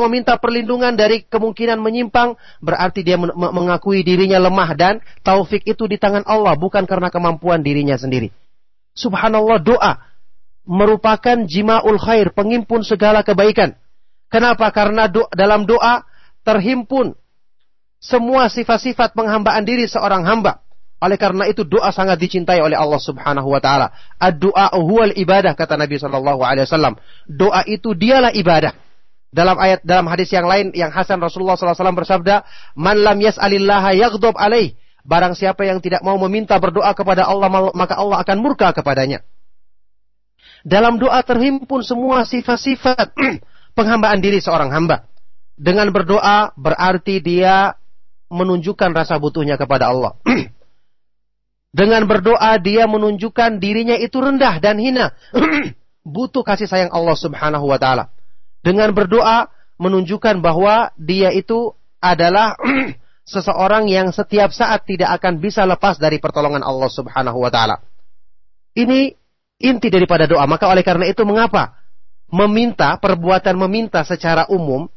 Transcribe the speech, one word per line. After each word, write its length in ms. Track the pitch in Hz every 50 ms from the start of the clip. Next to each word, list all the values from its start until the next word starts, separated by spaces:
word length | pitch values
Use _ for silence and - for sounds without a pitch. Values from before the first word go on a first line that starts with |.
| 233 226
meminta 320 | 233 247 220 247 233 233
perlindungan 560 | - 247 233 240 233 220 247 247 247 247 240
dari 300 | 208 214 214 226 220 - _
kemungkinan 480 | - 220 214 226 202 - 233 233 226 220 214
menyimpang, 560 | 220 226 240 247 208 - 247 240 240 233 _ - - - - -
berarti 400 | 156 170 - 180 185 - 202 170
dia 160 | 170 180 175
men-, 160 | 175 175 170
me-, 160 | 175 175 160 -
mengakui 480 | 180 175 180 175 165 - 202 196 190 175 180
dirinya 320 | 180 175 196 190 190 185
lemah 320 | 180 185 190 196 180 165 156
dan 220 | 143 175 190 208 226 - - - -
taufik 400 | - 196 190 196 180 - 214 196 - 208
itu 160 | 220 - 226
di 160 | 190 208 196
tangan 240 | - 196 202 202 196
Allah, 320 | - 220 220 208 185 156
bukan 320 | 147 175 190 - 202 190 180
karena 240 | 190 185 180 180 -
kemampuan 480 | 175 175 170 165 151 170 180 170 165
dirinya 400 | 143 143 143 147 143 143 135 120
sendiri. 320 | 127 131 127 127 113 101 - - - - - - _ _ _ _ _ _ _
Subhanallah, 640 | - - 233 190 - 214 220 220 214 214 220 226 208
doa 400 | 151 220 247 226 202 196 135 - - - - - - - - - - - - - -
merupakan 800 | - 175 190 202 214 220 - - 220 220 202 - 247 240 233 220
jima'ul 560 | 165 151 196 208 220 226 226 - 214 214 196
khair, 320 | - 214 226 220 202 175 -
pengimpun 540 | - 196 214 240 240 214 - 226 226 208
segala 340 | - 220 175 208 208 214 214
kebaikan. 560 | 208 - 196 180 202 214 202 233 196 143 - _ - - - - - - - - _ -
Kenapa? 400 | - 226 240 240 233 226 226 208
Karena 400 | - 214 208 208 214 226 220 202
do-, 160 | 170 220 226 - -
dalam 320 | 180 190 202 214 214 202
doa 400 | 180 233 233 - 233 240 240 - - - - - - - - -
terhimpun 720 | 220 214 214 175 233 262 254 220 - 262 269 247 156 - - _ _ _ _ _ _ _ _ _ _ _ _ _ _ _ _
semua 480 | - - 254 240 233 240 262 262 254
sifat-sifat 680 | 294 - 247 233 - 233 214 - 254 247 - 240 214 -
penghambaan 540 | 220 220 214 214 220 202 214 - 220 208
diri 240 | 190 247 247 233 -
seorang 340 | - - - 202 196 185 165
hamba. 380 | 180 220 226 202 180 - - - - - - - - - - 165
Oleh 160 | 185 202 -
karena 300 | 214 196 185 190 202 196
itu, 160 | 202 - 202
doa 240 | 143 190 233 - 196
sangat 300 | - - 185 190 180 160
dicintai 420 | 180 - - 185 170 185 180 175 151
oleh 160 | 160 151 -
Allah 220 | 156 147 151 135 -
Subhanahu 480 | - 139 - - 147 143 139 135 135
wa 100 | 139 135
taala. 300 | - 135 139 139 123 - - - - - - -
"Ad-du'a 500 | 180 185 170 143 185 196 - 185 196 - -
huwal 400 | 190 165 165 214 226 220 202 196
ibadah," 400 | 196 185 160 190 196 185 175 147
kata 180 | - 165 151 156
Nabi 240 | 147 151 143 147 139
sallallahu 460 | 147 139 135 135 135 143 143 131 127
alaihi 240 | 123 139 135 135 -
wasallam. 260 | 170 156 151 127 107 - - - - - -
Doa 400 | - 151 135 185 208 175 190 -
itu 300 | 208 214 196 - 226 202
dialah 340 | 160 196 233 262 269 254 233 196
ibadah. 400 | 208 175 175 165 156 156 - - - - - - - - - - - - - -
Dalam 240 | 156 170 185 185
ayat, 240 | 180 190 190 190 180
dalam 260 | - 165 180 185 175 165
hadis 180 | 175 175 185 -
yang 140 | 196 180 170
lain 260 | 175 190 202 196 190 -
yang 160 | 175 170 151 -
hasan, 260 | 185 180 - 196 180
Rasulullah 380 | 170 170 - 185 190 190 180
sallallahu 160 | - 185 175 170
alaihi 100 | - 185
wasallam 160 | 185 180 180
bersabda, 360 | 165 - 190 185 170 190 202 202 - - - - - - -
"Man 200 | 135 160 190 208 208
lam 180 | 208 214 202 202
yas'alillaha 720 | 208 214 202 - 196 196 196 196 196 196 202 196 190 196 190
yaghdab 400 | 190 233 240 214 202 220 226 214
alaih." 400 | - 202 220 233 240 202 139 - - - - _ _
Barang 320 | _ 139 160 170 180 180 175
siapa 320 | - 196 190 190 - 202
yang 160 | 196 185 185
tidak 240 | - 180 185 175 180
mau 160 | 190 196 185
meminta 400 | 190 185 202 220 220 - 214 185
berdoa 320 | 185 185 165 202 180 202 202
kepada 320 | - 196 196 185 180 180
Allah, 240 | - 196 202 196 190
mal-, 240 | 190 190 190 190 -
maka 240 | 180 180 - 185
Allah 240 | - 196 202 196 175
akan 160 | 180 - 196
murka 320 | 202 233 294 277 - 208 180 156
kepadanya. 480 | 160 - 143 135 135 131 135 135 - - - - - - - - - - - - - - _ _ _ _ _ _ _ _ _ _ _ _ - - _
Dalam 400 | _ 156 175 202 226 240 233 220
doa 240 | 247 254 240 254 240
terhimpun 560 | - 247 226 247 277 269 269 262 - 269 262
semua 480 | 214 - 247 240 254 262 262 254 226 -
sifat-sifat 880 | 254 240 - - 240 226 - 269 269 - - 262 254 240 202 - -
<clears throat> 320 | - 269 269 190 - - - - - - - - -
penghambaan 420 | 220 220 233 220 214 214 208 196
diri 240 | 170 202 202 190 -
seorang 260 | 185 165 156 147 131 139
hamba. 360 | 156 170 165 147 - - - - - - - - - - - -
Dengan 360 | - 143 170 180 208 214 202 185
berdoa 640 | 202 180 160 202 208 - 202 208 208 214 - -
berarti 640 | 143 131 156 147 - 175 185 185 180 - 202 196 190
dia 560 | 147 170 175 180 185 185 190 190 196 196 - - - - - - - - - - - - 175
menunjukkan 600 | 175 185 185 180 175 156 190 202 - 202 180 160
rasa 240 | 165 160 - 165 147
butuhnya 400 | 147 147 - 165 147 147 143 135
kepada 280 | 143 123 139 123 127 117
Allah. 280 | 127 127 123 101 - - -
<clears throat> 360 | - 247 - - - - - - - _ _ _ _ _ _ _ _ _ _ _ _ _ _ _ _ _ _ _ _ - 151
Dengan 240 | 196 214 226 220 214
berdoa 540 | 196 220 208 180 220 233 - 220 220 220 214
dia 260 | 170 196 208 226 226 214
menunjukkan 720 | 214 214 214 214 208 185 208 226 - 240 233 233 220 190 180
dirinya 320 | 202 208 226 233 233 233
itu 240 | 208 233 226 - 262
rendah 400 | 269 277 277 262 277 233 180 156
dan 220 | 160 208 214 208
hina, 340 | 226 262 254 254 214 139 - - - - -
<clears throat> 720 | 254 294 320 311 294 254 - - - - _ _ _ _
butuh 360 | 160 143 202 254 - - 262 -
kasih 240 | - 202 196 214
sayang 240 | 185 190 185 180 175
Allah 240 | - 170 170 170 156
Subhanahu 560 | - - 156 139 - 151 151 151 147 143 139
wa 80 | 135 127
taala. 320 | 135 131 127 120 - - - - - - - - - - - -
Dengan 300 | - 170 185 208 214 214
berdoa 580 | 196 208 202 175 214 233 214 220 226 233 - - - - - - - -
menunjukkan 640 | 175 190 190 185 185 165 202 - - 220 208 180 165
bahwa 480 | 170 160 170 196 202 214 226 233 - - -
dia 320 | 160 151 185 190 190 180
itu 420 | - 190 185 - 226 233 240 233 - - - - _ - -
adalah 560 | 180 175 156 170 175 185 208 226 214 190 - - 247 277 269 269 -
<clears throat> 420 | - - - - - _ _ - -
seseorang 540 | 196 170 202 - 175 185 190 214 220 214
yang 240 | 208 190 190 185 185
setiap 400 | - - 202 - - 208 202 196
saat 320 | - - 240 220 220 202 -
tidak 320 | - 196 170 180 - 175 175
akan 180 | - 185 175 151
bisa 240 | 160 214 - 226 190
lepas 340 | 185 175 - - 202 175
dari 220 | 139 151 156 156 143
pertolongan 460 | - 156 - 151 147 143 147 139 -
Allah 260 | - 135 131 131 127
Subhanahu 480 | - - 127 113 - 135 127 123 117 127
wa 140 | 123 123 -
taala. 260 | 113 113 107 101 - - - - - - - - - - - - - - - - - _ _ -
Ini 400 | 226 240 233 262 269 277 269 - _ _ _ _ _ _ _ _ _
inti 280 | - 254 254 220 - 214 180
daripada 340 | 185 180 175 175 156 160
doa. 160 | 151 165 143 139 139
Maka 180 | 160 160 208
oleh 160 | 185 190 185 175
karena 240 | 196 175 170 180
itu, 160 | 175 196 - 214
mengapa 580 | 202 208 220 226 - - 180 127 120 - - - - - - - - - - - - 170
meminta, 640 | 180 208 208 208 226 240 240 - - 156 143 165
perbuatan 640 | - - 190 185 175 165 180 190 185 - 202 180 180
meminta 480 | 190 185 202 226 226 196 - 170 151
secara 400 | - 180 156 - 165 165 165 151 -
umum 380 | 202 180 165 143 127 139 165 - -